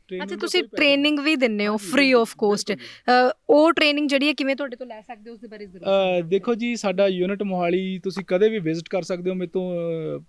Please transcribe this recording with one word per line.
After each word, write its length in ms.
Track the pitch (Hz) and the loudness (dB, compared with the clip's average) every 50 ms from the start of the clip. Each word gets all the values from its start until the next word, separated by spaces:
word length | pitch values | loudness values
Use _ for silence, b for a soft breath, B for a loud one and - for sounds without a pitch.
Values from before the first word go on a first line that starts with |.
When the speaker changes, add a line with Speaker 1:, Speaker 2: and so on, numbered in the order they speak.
| _ | _
Speaker 1:
ਟ੍ਰੇਨਿੰਗ 200 | - 185 185 196 | -12 -10 -8 -8
Speaker 2:
ਅੱਛਾ, 80 | 196 349 | -8 -8
Speaker 1:
ਦਾ 40 | - | -6
Speaker 2:
ਤੁਸੀਂ 220 | - 330 - 359 | -4 -2 -2 -2
Speaker 1:
ਕੋਈ 60 | - | -2
ਪੈਸਾ 80 | 214 - | -2 -2
Speaker 2:
ਟ੍ਰੇਨਿੰਗ 440 | - 302 285 277 277 285 302 302 285 | 0 2 4 4 4 2 2 0 0
ਵੀ 160 | 277 311 320 | 0 0 0
ਦਿੰਦੇ 320 | 262 262 226 214 208 208 | 0 0 0 0 0 -2
ਹੋ 40 | 208 | -2
Speaker 1:
ਹਾਂਜੀ, 160 | 214 214 208 | -2 -4 -4
Speaker 2:
free 180 | 180 254 285 277 | -2 0 2 4
Speaker 1:
ਬਿਲਕੁਲ, 160 | 262 254 233 | 4 4 4
Speaker 2:
of 80 | 226 - | 2 2
cost। 340 | - - 220 202 208 202 - | -2 -2 0 0 0 0 -2
Speaker 1:
ਬਿਲਕੁਲ 80 | - - | -4 -6
ਜੀ। 560 | - - - - - _ 240 247 247 254 254 | -8 -8 -16 -20 -6 _ 2 4 4 4 2
Speaker 2:
ਅ, 40 | - _ _ - | 0 _ _ 4
ਉਹ 240 | 285 294 311 330 - | 6 6 6 6 6
ਟ੍ਰੇਨਿੰਗ 360 | - 311 294 294 294 302 269 | 4 4 2 2 2 0 0
ਜਿਹੜੀ 180 | 277 269 277 | 2 2 2
ਹੈ 60 | 302 - | 2 0
ਕਿਵੇਂ 220 | - 277 269 269 | 0 0 -2 -2
ਤੁਹਾਡੇ 200 | 247 285 262 247 | -2 -4 -8 -10
ਤੋਂ 120 | - 262 | -12 -16
ਲੈ 140 | 240 220 214 | -16 -16 -18
ਸਕਦੇ 280 | 214 - 240 208 214 233 | -18 -18 -20 -20 -18 -20
ਹੋ, 40 | 233 | -20
ਉਸ 80 | 202 | -18
ਦੇ 60 | 240 | -18
ਬਾਰੇ 180 | 208 214 208 208 | -18 -18 -16 -18
ਜ਼ਰੂਰ 160 | 190 180 180 | -18 -16 -8
Speaker 1:
ਅ, 40 | 170 | -2
Speaker 2:
ਸਾਨੂੰ 440 | 196 190 196 190 185 180 180 170 160 | 0 2 2 2 2 2 0 0 0
Speaker 1:
ਦੇਖੋ 220 | 190 196 190 247 | 0 0 0 0
Speaker 2:
ਦੱਸੋ। 80 | 233 208 | -2 -2
Speaker 1:
ਜੀ, 160 | 233 240 240 | -2 -4 -4
ਸਾਡਾ 320 | 214 - 196 185 190 202 | -2 -2 -2 2 2 2
ਯੂਨਿਟ 360 | 196 190 180 180 190 202 196 202 | 2 2 0 -2 -2 -2 -4 -4
ਮੋਹਾਲੀ 560 | 190 185 180 175 175 180 185 190 190 190 180 | -4 -2 0 0 0 0 0 0 -2 -6 -6
ਤੁਸੀਂ 240 | - 190 175 196 180 | -6 -8 -8 -6 -4
ਕਦੇ 220 | - 180 185 208 220 | -2 2 2 2 2
ਵੀ 100 | 220 214 | 2 0
ਵਿਜ਼ਿਟ 300 | 165 156 160 170 165 - | -2 -4 -4 -4 -6 -6
ਕਰ 120 | - 185 | -6 -4
ਸਕਦੇ 280 | 165 - 185 175 180 185 | -4 -4 -6 -4 -4 -4
ਹੋ 60 | 185 | -4
ਮੇਰੇ 140 | 185 180 170 | -4 -4 -4
ਤੋਂ, 240 | - 190 180 180 175 | -4 -4 -4 -4 -4
ਅ, 500 | 170 170 170 165 165 156 156 147 143 160 | -4 -4 -4 -4 -4 -6 -6 -8 -8 -10